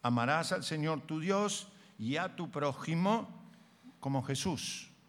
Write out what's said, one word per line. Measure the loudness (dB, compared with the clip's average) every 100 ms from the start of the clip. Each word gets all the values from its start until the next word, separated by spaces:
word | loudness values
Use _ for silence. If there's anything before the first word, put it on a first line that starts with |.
Amarás | 4 4 4 2 2
al | -2
Señor | -2 0 0 0
tu | -2 -2
Dios | 2 2 2 -2 -8 -20 -20 -6
y | -2 0
a | -2 -4
tu | -6
prójimo | 0 0 0 -2 2 4 2 0 -12 -18 -20 -20 -20 -20 -8
como | -2 -2
Jesús. | 0 -2 0 -2 -4 -8 -12 -20